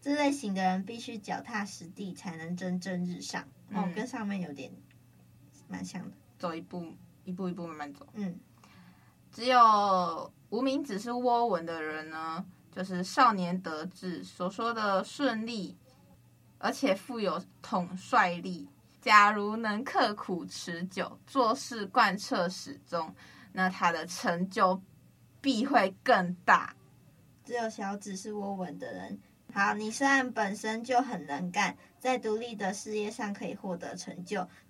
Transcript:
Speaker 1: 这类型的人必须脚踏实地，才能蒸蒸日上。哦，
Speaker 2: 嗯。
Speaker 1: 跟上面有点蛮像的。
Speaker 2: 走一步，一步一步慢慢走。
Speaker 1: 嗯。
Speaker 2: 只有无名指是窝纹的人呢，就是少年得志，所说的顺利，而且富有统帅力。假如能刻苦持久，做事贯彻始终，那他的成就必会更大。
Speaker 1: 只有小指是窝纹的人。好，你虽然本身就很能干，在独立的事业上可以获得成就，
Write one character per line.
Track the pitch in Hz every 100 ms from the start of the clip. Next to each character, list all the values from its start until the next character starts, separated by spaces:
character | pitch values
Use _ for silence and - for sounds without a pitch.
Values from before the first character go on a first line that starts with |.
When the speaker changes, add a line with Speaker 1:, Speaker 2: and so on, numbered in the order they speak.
Speaker 1:
这 | 277
类 | 294 285
型 | 277 214
的 | 190
人 | 185 185
必 | 196 233
须 | 233 226
脚 | - -
踏 | - 226
实 | 202 - 165
地， | - 196
才 | - 190 165
能 | 165
蒸 | 180 185 180
蒸 | 190 180 180
日 | 175
上。 | - - - - -
哦， | 202
Speaker 2:
嗯。 | 185
Speaker 1:
跟 | 214 247
上 | 247 202
面 | 196
有 | 160
点 | 139 127 - - - - - - - - - -
蛮 | 180
像 | 185 185
的。 | - - _ _
Speaker 2:
走 | 175
一 | 165
步， | 170 180 165 - - -
一 | -
步 | 180 185
一 |
步 | 175 170
慢 | 151
慢 | 147
走。 | 143 -
Speaker 1:
嗯。 | 214 190 170 - - - - - - - _ _
Speaker 2:
只 | - 247
有 | 254 233 208 202 185 175 160 - - -
无 | 214
名 | 269 277
指 | - 196
是 | 240
窝 | 247 247 240 233
纹 | 175 165
的 | 165
人 | 156 156 156
呢， | 160 160 165 - - _
就 | -
是 | 185 180
少 | 180 - 254
年 | 202 175 185
得 | 170 156 180
志， | - 185 165
所 | 185 - 180
说 | 226 233
的 | 233 208 190
顺 | 208 - 277 220 226
利， | 226 160 - - - _ - _ _ _ _
而 | 208
且 | 277 285
富 | 285 - 233
有 | 196 165 - -
统 | - 196 180
帅 | 185 - 240 185
力。 | 175 185 170 - - _ _
假 | 233 214 208
如 | 214 208
能 | 220 226 208
刻 | 269 403 240
苦 | 208 - 175 185
持 | - - 170
久， | 185 - 156 - -
做 | 277 226
事 | 262 - 233
贯 | 196 262 214 196
彻 | - 220 175
始 | 180 - - -
终， | 170 160 - - - -
那 | 185 185
他 | 185 175
的 | 160 175
成 | - 220 170 185
就 | 220 185 190 - - - _ - -
必 | 277 220 269
会 | 247 190 -
更 | - 214 180 180 -
大。 | 175 - - - - - - - -
Speaker 1:
只 | -
有 | 240 226
小 | 220 196 202
指 | 208 190
是 | 220
窝 | 208 202
纹 | 196 180 180
的 | 240
人。 | 185 190 202 - _ -
好， | 202 202
你 | 208 214
虽 | 220 277
然 | 269 254
本 | 233 202 214
身 | 220 220
就 | 240 247
很 | 254 185 -
能 | 143 180
干， | 208 190 - - _
在 | 254 254
独 | 220 214
立 | 240 214
的 | 196
事 | - 214 214
业 | 208
上 | 220 208
可 | 202
以 | 190
获 | 190 196 180
得 | 175
成 | 180 - 175
就， | 180 202 180 -